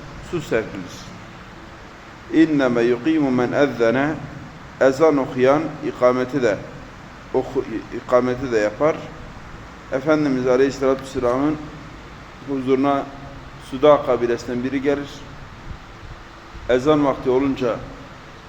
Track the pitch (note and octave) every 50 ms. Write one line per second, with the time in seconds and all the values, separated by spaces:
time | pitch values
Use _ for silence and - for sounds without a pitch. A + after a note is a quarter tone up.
0 | - - - - - - - E3+ D3 - D3 A2+ G#2 F2+ G2+ G2 F2 - - -
1 | - - - - - - - - - - - - - - - - - - - -
2 | - - - - - - C#3 D3+ D#3+ D#3+ D3+ C#3+ C3+ B2 A#2+ A#2 A#2 A#2+ B2 A#2
3 | A#2+ D#3 D#3+ D#3 C#3+ C3+ B2+ B2 B2 A2+ E2+ A#2 D3 C#3 B2 A2+ A#2 A2+ A#2 C3
4 | C#3 D3+ D#3 D3 - - - - - - - - - - - - B2 C3+ C3+ C3+
5 | D#3+ D#3+ D3+ C#3 B2+ - - B2+ B2+ B2+ C#3 D3+ D#3+ D3 - - - A#2+ A#2+ -
6 | A#2+ B2 B2 B2+ B2+ B2+ D3+ C#3+ B2 A2 G2 F#2 - - - - - - - -
7 | - - - - - - - C3 B2+ - C3 C#3 - - A2+ G#2 G2 - A2+ A#2
8 | - - B2+ B2 B2 B2+ B2 B2 C#3 C3 A#2 G#2+ G#2 G#2 - - D3 D#3 D#3 -
9 | - - - - - - - - - - - - - - - - - - - C3+
10 | C3+ D#3 D#3 D3+ D3+ C#3+ C3 B2+ B2 B2+ B2 B2+ C3+ C#3 C3 - C#3 C3 C3+ C3+
11 | C3 - - C3 A#2+ A#2+ B2 C3 C#3 D3+ D#3 D3 - - - - - - - -
12 | - - - - - - - - - C3+ C#3 C3+ B2+ B2+ C3+ B2+ C#3 C#3+ C#3 C#3
13 | C3 - - - - - - - - - - - - - - C3 C#3 D3 D3 C#3
14 | - C3+ B2+ A#2+ A#2+ A#2 A#2+ A2+ - - B2 B2 B2 B2+ C3 C#3 C3 D3 C#3+ C#3+
15 | C#3+ C#3 - - - - - - - - - - - - - - - - - -
16 | - - - - - - - - - - - - - - A#2+ B2+ B2+ D3+ D#3 D3
17 | C#3+ C3+ B2+ - - C3 B2 C3 C#3 C#3 C3 A#2 B2+ A#2 G#2 - - - - -
18 | - - - - - - - - -